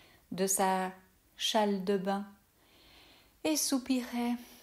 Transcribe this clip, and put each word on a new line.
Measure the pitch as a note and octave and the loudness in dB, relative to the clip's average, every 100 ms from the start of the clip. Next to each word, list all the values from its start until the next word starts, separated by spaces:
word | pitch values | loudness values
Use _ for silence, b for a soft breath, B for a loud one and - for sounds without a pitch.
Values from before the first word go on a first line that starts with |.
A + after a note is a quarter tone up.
| B B B | B B B
de | F3 G3 | -2 0
sa | - F#3+ F#3+ F#3 F#3 - _ _ - | 2 2 2 -2 -8 -20 _ _ -6
châle | - A3+ G#3 G3+ | 0 2 2 0
de | F#3 G3+ | 0 0
bain | F#3 G3 G3+ - _ _ B B B B B B B B | 0 -4 -6 -16 _ _ B B B B B B B B
et | D#4 D4+ | -2 0
soupirait : « | - C4+ B3 C4 A#3+ A#3+ A#3+ A#3+ B B | 0 0 0 -2 -2 -2 -2 -2 B B